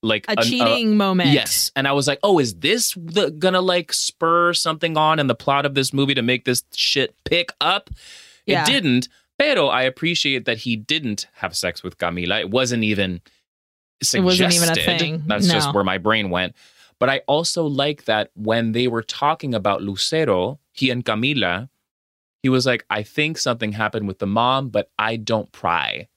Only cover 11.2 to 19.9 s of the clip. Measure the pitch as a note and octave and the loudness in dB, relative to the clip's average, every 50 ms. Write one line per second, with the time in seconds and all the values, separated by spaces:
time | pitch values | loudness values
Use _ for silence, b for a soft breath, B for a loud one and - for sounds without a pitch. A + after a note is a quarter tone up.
11.2 | - _ _ - - F#2 F2 - - F2+ F2 - - F2+ - _ - F2 E2+ F2+ | -8 _ _ -8 -8 -6 -6 -4 -4 -4 -6 -6 -12 -12 -8 _ -4 -4 -2 -4
12.2 | F2 F2 G2 A2 E2+ F#2+ G2+ B2+ C3 B2 B2 A#2 A2 G#2+ G#2+ G2 G2+ F#2+ F#2 E2+ | -4 -2 -2 -2 -2 -2 0 0 0 0 0 0 0 0 0 0 -2 -2 -4 -8
13.2 | _ b b b b _ _ _ _ _ _ _ _ _ _ _ - - - - | _ b b b b _ _ _ _ _ _ _ _ _ _ _ -4 -2 0 2
14.2 | F#3 F3+ F#3 F3+ F#3 F3+ F3 E3+ E3+ E3 E3 - - - F3 E3 E3 D#3 D#3 E3 | 2 2 4 4 4 2 2 2 2 2 0 0 0 0 0 0 -2 -2 -2 -4
15.2 | D3+ D#3 - - G3+ F3+ E3+ D#3 D3+ C#3 - G2+ G2 F#2+ F#2 F#2+ F2 G#2+ A2 A2 | -4 -2 0 2 2 2 2 2 0 0 0 0 0 0 -2 0 2 2 2 2
16.2 | G#2 F#2+ F2 F2+ F#2 F2 - b b b b b b b b b - B2+ C3+ C#3 | 0 0 -2 -2 -2 -2 -6 b b b b b b b b b 0 0 2 0
17.2 | - - C#3 D3+ E3+ - - F3 E3 D3+ C#3+ C3+ C#3 D3 D3+ D3 - - A2 G#2+ | 0 0 0 0 0 -2 -2 -2 -2 -2 0 0 0 -2 -2 -4 -2 -2 0 0
18.2 | G#2 - _ - G#2+ A2 A2 A#2 A#2 A2+ A2 A#2+ B2 B2+ A#2 A#2 A2 - - - | 0 -4 _ -8 -2 0 0 2 2 0 0 0 0 0 0 -2 -6 -6 -6 -2
19.2 | C#3 C#3+ D#3+ D#3+ - C#3+ B2 A2 F#2+ G#2 G2 F#2+ F#2 G2+ | 0 0 0 -2 -4 -4 -4 -2 0 0 -2 0 -2 -6